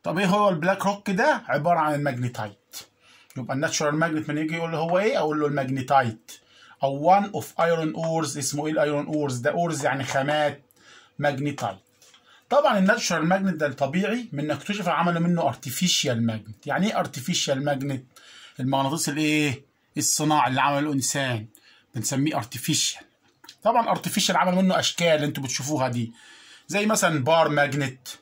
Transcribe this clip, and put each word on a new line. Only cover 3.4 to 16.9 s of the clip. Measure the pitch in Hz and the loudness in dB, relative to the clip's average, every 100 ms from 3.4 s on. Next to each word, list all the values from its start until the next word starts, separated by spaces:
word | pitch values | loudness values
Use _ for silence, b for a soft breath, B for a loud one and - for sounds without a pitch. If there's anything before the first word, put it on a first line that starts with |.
| 117 | -6
الناتشورال | 131 156 - 156 | -2 -2 0 0
ماجنت | 151 165 156 151 | 2 0 -2 -4
من | 147 | -4
يجي | 156 | -2
يقول | 165 165 | -4 -4
له | 160 | -4
هو | 165 180 | 0 2
ايه، | 214 214 | 2 0
اقول | 156 151 | 0 0
له | 147 | 0
الماجنيتايت، | 143 131 135 127 139 123 110 - - B B B B | -2 -2 -4 2 2 2 -4 -18 -20 B B B B
او | 135 139 160 196 | -2 0 4 4
one | |
of | 208 160 | 4 -6
iron | - - 165 165 160 160 | -8 0 2 2 0 -2
ores. | 165 160 147 147 | -2 -2 -2 -4
اسمه | 131 147 156 | -4 -4 -2
ايه | |
الايرون | 156 147 147 147 | 0 0 0 -2
اورز | 151 147 123 | -2 -2 -2
ده؟ | 143 | -2
اورز | 151 170 143 | 0 -2 0
يعني | 143 135 | -2 -2
خامات، | 131 139 139 151 147 139 _ B B B B - | -2 -2 0 0 0 -2 _ B B B B -2
ماجنيتايت. | 143 135 147 143 113 95 _ _ b b b b _ | -2 0 -4 -4 -6 -8 _ _ b b b b _
طبعا | 269 294 208 | 2 4 4
الناتشورال | 190 226 - 170 160 | 4 2 0 0 2
ماجنت | 196 196 | 2 0
ده | 160 147 | 0 -2
الطبيعي | 127 139 175 202 240 233 | 0 -2 0 -2 -4 -6
من | - | -6
انك | 151 180 | -4 -4
اكتشف | - 208 175 | -4 -4 -2
عملوا | 151 175 170 | 2 2 2
منه | 170 175 147 | 2 2 0
ارتفيشال | 123 135 - 180 - 139 117 117 | -4 -8 -2 0 0 0 0 0
ماجنت. | 110 98 104 147 | -2 -10 -16 -4
يعني | 139 | 0
ايه | 202 | 0